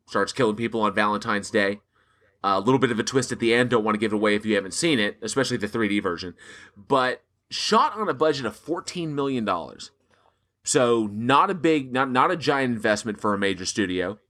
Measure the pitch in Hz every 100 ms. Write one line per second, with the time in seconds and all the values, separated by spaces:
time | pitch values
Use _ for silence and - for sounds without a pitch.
0 | _ 107 98 - 120 107 117 110 104 98
1 | 104 104 113 104 98 110 98 104 _ _
2 | _ _ _ _ 98 95 196 131 120 110
3 | 110 131 123 117 117 117 123 120 107 107
4 | 110 104 107 104 107 101 95 - 170 135
5 | 104 - 110 135 127 123 101 117 107 101
6 | 95 85 92 - - - - - 98 135
7 | 127 117 _ _ _ - - 220 285 214
8 | 202 135 156 139 117 - - 170 - 185
9 | 165 143 139 131 104 90 69 - - _
10 | _ _ _ _ _ _ - 143 120 117
11 | 107 104 120 139 185 190 160 156 131 123
12 | 135 127 156 170 135 143 131 117 110 104
13 | 113 101 107 98 98 92 92 - 95 90
14 | 90 107 _